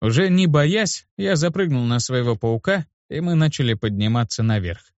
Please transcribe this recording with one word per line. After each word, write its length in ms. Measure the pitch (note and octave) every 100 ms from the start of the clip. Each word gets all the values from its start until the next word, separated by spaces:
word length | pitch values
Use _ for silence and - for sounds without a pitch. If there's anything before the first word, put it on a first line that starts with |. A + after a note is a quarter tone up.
Уже 280 | A2 A#2 F#3+
не 180 | F3+ F#3
боясь, 600 | D3 D3 G#3 G3+ - _ -
я 180 | G3 E3+
запрыгнул 500 | E3+ F3 F#3 C3 A#2+
на 140 | A#2+
своего 360 | - B2+ A#2+ A2
паука, 500 | A2+ A2+ - G3 D3+ _ -
и 120 | D3+
мы 140 | F3 E3
начали 380 | D#3 - B2
подниматься 720 | A2 A2 G2+ G#2+ A#2 A#2 -
наверх. 480 | A2+ G#2+ F2+ E2+ _